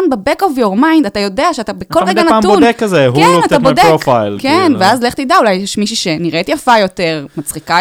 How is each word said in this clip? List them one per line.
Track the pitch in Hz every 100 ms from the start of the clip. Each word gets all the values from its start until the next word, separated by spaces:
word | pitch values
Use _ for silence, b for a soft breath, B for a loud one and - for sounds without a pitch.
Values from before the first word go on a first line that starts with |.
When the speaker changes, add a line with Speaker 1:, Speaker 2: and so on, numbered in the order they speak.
| 370
Speaker 1:
ב-back | 233 226 320
of | 381 254
your | 214 196
mind, | 320 320 202
אתה | 208
יודע | 202 190 339
שאתה | 269 208
בכל | 190 190 -
Speaker 2:
אתה | 190
Speaker 1:
רגע | -
Speaker 2:
מדי | 330
פעם | 220
Speaker 1:
נתון. | 214 392
Speaker 2:
בודק | 233 226
כזה, | 220 165 131
who | 127
Speaker 1:
כן, | 494 523
Speaker 2:
looked | 453
Speaker 1:
אתה | 294
Speaker 2:
at |
my |
Speaker 1:
בודק. | 262 302
Speaker 2:
profile, | 392 156 - 120 104 101
Speaker 1:
כן, | 269 330 359
Speaker 2:
כאילו. | 220
Speaker 1:
ואז | 185 247
לך | 240
תדע, | 269 262 359
אולי | 233
יש | 185 196 -
מישהי | 208 226
שנראית | 185 151 170 160 190
יפה | 302 262 226
יותר, | 185 - 165 156 139 -
מצחיקה | 147 151 - 170